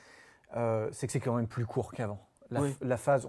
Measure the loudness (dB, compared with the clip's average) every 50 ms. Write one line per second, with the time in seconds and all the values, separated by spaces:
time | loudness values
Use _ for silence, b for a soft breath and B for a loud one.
0 | B B B B B B B B B -8 -4 0 2 2 2 2 0 -2 -4 -4
1 | -4 -2 -2 -2 0 2 2 2 0 0 -2 -4 -4 0 0 -2 -2 -2 -4 -4
2 | -4 -4 -4 -8 -12 _ _ _ -10 -4 0 0 0 0 -2 -2 0 0 0 2
3 | 4 4 4 4 2